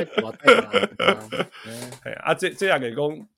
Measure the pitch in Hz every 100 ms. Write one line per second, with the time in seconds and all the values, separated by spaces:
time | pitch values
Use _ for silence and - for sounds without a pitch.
0 | 175 - - - - 233 - 226 - -
1 | - 202 214 - 170 - 110 117 123 123
2 | 117 113 - 170 180 - 196 151 123 120
3 | 147 156 208